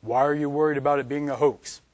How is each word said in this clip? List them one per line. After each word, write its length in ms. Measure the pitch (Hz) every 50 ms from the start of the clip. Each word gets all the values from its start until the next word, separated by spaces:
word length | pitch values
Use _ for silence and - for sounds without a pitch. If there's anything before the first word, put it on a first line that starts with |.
Why 220 | - 110 120 123 135
are 100 | 147 147
you 140 | 151 151 143
worried 300 | 143 147 156 156 151 139
about 200 | 135 143 147 143
it 100 | 139 120
being 200 | 139 147 147 143
a 80 | 139
hoax? 460 | 117 147 143 117 - - - - - _ _